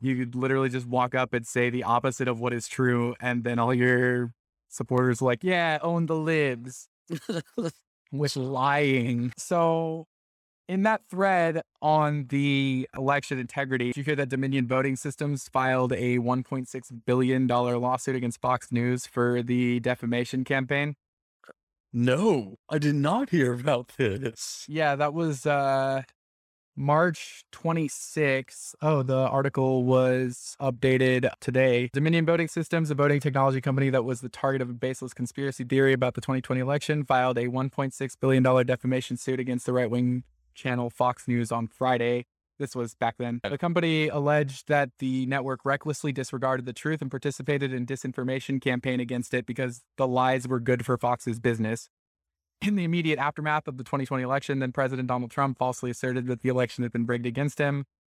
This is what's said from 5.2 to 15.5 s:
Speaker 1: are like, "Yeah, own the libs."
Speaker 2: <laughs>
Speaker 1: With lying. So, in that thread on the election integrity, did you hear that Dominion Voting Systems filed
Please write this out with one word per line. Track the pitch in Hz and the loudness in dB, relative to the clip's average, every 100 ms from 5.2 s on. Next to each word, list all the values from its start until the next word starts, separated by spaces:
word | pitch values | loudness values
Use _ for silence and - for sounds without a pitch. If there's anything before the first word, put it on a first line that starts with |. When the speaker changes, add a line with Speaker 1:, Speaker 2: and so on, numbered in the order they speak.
Speaker 1:
are | |
like, | 131 120 | 2 2
"Yeah, | 185 180 170 151 | 0 0 2 0
own | 170 170 165 | 0 0 0
the | 160 | 0
libs." | 156 160 139 123 120 - - _ - | 0 2 2 -2 -8 -16 -18 _ -12
Speaker 2:
<laughs> | 165 - 170 - - 170 - _ _ _ | -10 -6 -8 -8 -6 -6 -8 _ _ _
Speaker 1:
With | 139 147 143 | -4 -2 -2
lying. | 131 135 135 143 143 131 120 120 123 - | -4 0 2 2 4 2 0 -2 -4 -6
So, | - 175 165 165 165 160 156 _ _ _ _ _ - | -2 0 2 2 -2 -6 -10 _ _ _ _ _ -6
in | 190 | 0
that | 208 220 - | 2 0 -4
thread | 185 196 185 165 160 - _ | 0 2 4 2 0 -6 _
on | 151 156 151 147 127 | 2 4 4 0 -2
the | 139 143 139 135 131 131 - | 0 2 2 2 0 -4 -4
election | 135 143 - 135 | 0 0 -2 -6
integrity, | 123 - 139 131 120 | -4 -4 -2 0 -2
did | 123 | -2
you | |
hear | 139 143 | -2 -2
that | 135 | 0
Dominion | 131 135 135 123 | -2 0 0 0
Voting | 131 135 131 | 0 0 -2
Systems | 147 - 147 143 | -6 -6 -4 -4
filed | - | -4